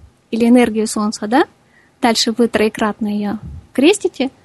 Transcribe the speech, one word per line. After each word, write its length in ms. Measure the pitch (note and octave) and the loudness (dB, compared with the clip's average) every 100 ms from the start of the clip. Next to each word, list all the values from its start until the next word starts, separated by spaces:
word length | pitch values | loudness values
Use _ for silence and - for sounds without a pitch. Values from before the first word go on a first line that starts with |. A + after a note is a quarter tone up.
| - _ _ | -20 _ _
или 140 | A3+ A#3 | 0 4
энергию 400 | B3 A#3 G#3+ A3 | 6 4 0 -4
солнца, 400 | A3+ G#3 - G#3 | -4 -4 -6 0
да? 160 | C4 A4 _ _ _ _ _ | 0 0 _ _ _ _ _
Дальше 300 | A#3+ A3+ - A3 | 0 0 -2 0
вы 100 | A#3 | 0
троекратно 600 | G#3 G#3+ - A3 - G#3 | 0 -2 -2 -4 -4 -4
её 300 | G#3 G#3 G#3+ - - - | -4 -4 -8 -10 -16 -8
крестите, 560 | - D4 G#4 F4+ - C4+ - | 0 2 2 -2 -4 -6 -8